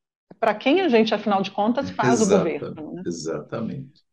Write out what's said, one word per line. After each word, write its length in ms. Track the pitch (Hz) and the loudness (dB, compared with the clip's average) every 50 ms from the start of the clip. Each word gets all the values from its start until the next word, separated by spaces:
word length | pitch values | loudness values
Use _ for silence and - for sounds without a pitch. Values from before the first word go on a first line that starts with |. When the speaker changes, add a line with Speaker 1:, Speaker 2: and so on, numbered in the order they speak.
| _ _ _ _ _ - - _ | _ _ _ _ _ -20 -10 _
Speaker 1:
pra 160 | - 220 208 | -2 -2 -2
quem 260 | 214 - 262 294 381 | 0 2 2 2 4
a 80 | 381 330 | 4 4
gente, 260 | 233 220 226 220 220 | 4 4 4 4 0
afinal 280 | 208 - 226 202 190 196 | -2 0 0 0 0 0
de 80 | - | -2
contas, 400 | - - 202 226 247 285 269 - | -4 -2 0 0 0 0 -2 -4
faz 300 | - - 226 - 254 226 | -4 0 2 2 4 4
o 20 | 220 | 4
Speaker 2:
Exata-, 160 | 190 202 196 | 4 4 4
Speaker 1:
governo, 560 | 170 165 - - - - - - - - 165 | 4 2 -2 -6 -8 -10 -12 -12 -14 -14 -12
né? 80 | 175 190 | -10 -8
Speaker 2:
exatamente. 1000 | 90 85 - 147 - 156 107 - - - 113 113 - - 139 - - _ _ _ _ | -8 -8 -8 -8 -8 -8 -8 -10 -10 -10 -8 -8 -8 -8 -10 -12 -16 _ _ _ _